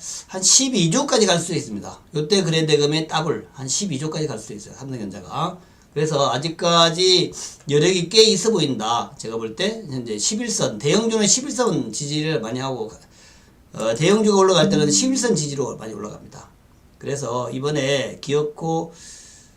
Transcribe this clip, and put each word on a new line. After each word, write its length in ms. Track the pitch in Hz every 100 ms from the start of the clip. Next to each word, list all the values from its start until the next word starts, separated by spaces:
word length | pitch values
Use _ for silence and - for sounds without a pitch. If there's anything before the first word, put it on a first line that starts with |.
| - - -
한 160 | 185
십이 480 | - - 262 240 165
조까지 360 | 233 294 247 202
갈 120 | 175
수도 160 | -
있습니다. 440 | 160 117 101 92 - -
요때 280 | 151 156 196
거래대금의 680 | 165 160 156 147 147 156 160
더블, 380 | 165 160 113 -
한 160 | - 131
십이 300 | - 202 131
조까지 280 | 156 - 151
갈 120 | 110
수도 160 | -
있어요, 200 | 104 101
삼성전자가. 840 | - 135 127 101 98 90 120 170 175 - _ _
그래서 400 | - 156 151 139
아직까지 1000 | 123 160 165 170 170 165 160 185 180 - - - - -
여력이 380 | 143 170 190 170
꽤 140 | 226
있어 260 | 220 196 226
보인다. 640 | 220 143 113 110 117 104 -
제가 200 | 113 113
볼 180 | 113
때 300 | 110 190 226 160
현재 300 | 131 117 107
십일선, 600 | - 214 240 - 131 107
대형주는 460 | 135 190 226 220 208
십일선 680 | - 269 254 233 156 113
지지를 480 | 110 143 151 156 156
많이 180 | 110 127
하고, 320 | 135 127 107 - - - - - - _ _
어, 200 | - 110
대형주가 420 | 117 165 208 208 202
올라갈 320 | 190 180 151
때는 220 | 151 147
십일선 460 | 147 262 262 247 185
지지로 400 | 147 139 123 107
많이 160 | 110
올라갑니다. 560 | 104 104 107 - - - - _ _ - -
그래서 520 | 123 139 131 120 120
이번에 680 | 127 139 151 135 139 110 101
기어코, 720 | - 143 151 - 165 160 165 - - - - - -